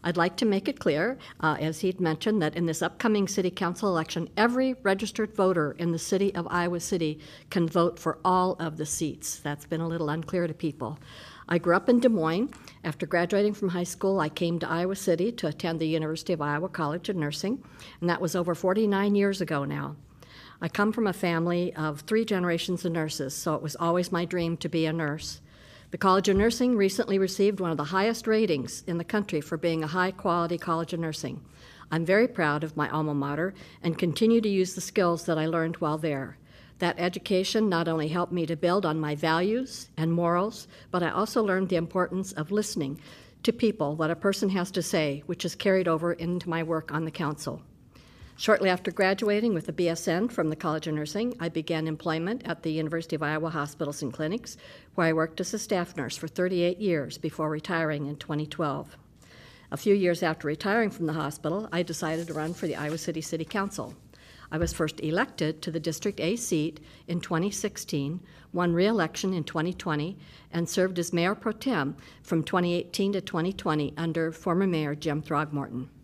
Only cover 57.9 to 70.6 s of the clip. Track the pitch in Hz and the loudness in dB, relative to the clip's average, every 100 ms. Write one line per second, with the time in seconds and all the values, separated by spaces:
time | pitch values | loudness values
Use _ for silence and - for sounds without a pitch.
57.9 | 147 143 147 - 151 151 - 156 143 147 | -2 -4 -8 -4 -4 -4 -2 -2 -2 -8
58.9 | - - - - - - - - - - | -16 -20 -20 -20 -20 -20 -20 -10 -4 2
59.9 | 202 180 170 175 156 147 156 208 220 214 | 4 4 2 0 0 -4 -4 0 2 2
60.9 | - 160 156 147 143 151 180 220 170 165 | 0 -2 0 -4 -4 -4 -2 -2 -2 -2
61.9 | 160 156 160 170 156 156 180 175 143 147 | -2 -2 -2 -4 -4 -4 -2 -4 -2 -4
62.9 | 160 - 160 151 160 156 208 196 - 117 | -4 -4 -6 -4 -6 -4 -2 -2 -4 -10
63.9 | 143 - - - - - 160 165 - 156 | -12 -20 -20 -20 -20 -6 -2 -2 0 -2
64.9 | - 151 170 247 - 156 156 - 160 156 | -2 -2 0 0 0 -2 -2 -6 -4 -4
65.9 | 156 208 202 160 233 - 165 156 - - | -4 -4 -2 -2 -2 0 0 0 -4 -20
66.9 | - - 170 - 165 190 202 208 - - | -20 -6 -6 -2 0 0 -2 -6 -6 -4
67.9 | 151 139 175 - - - 175 175 170 190 | -2 -2 -6 -10 -20 -8 0 2 4 4
68.9 | 226 156 - 196 185 147 160 165 180 - | 4 0 0 -2 -2 -2 -2 -2 -2 -2
69.9 | 151 156 202 - - - 170 | -2 -2 -6 -16 -20 -8 -4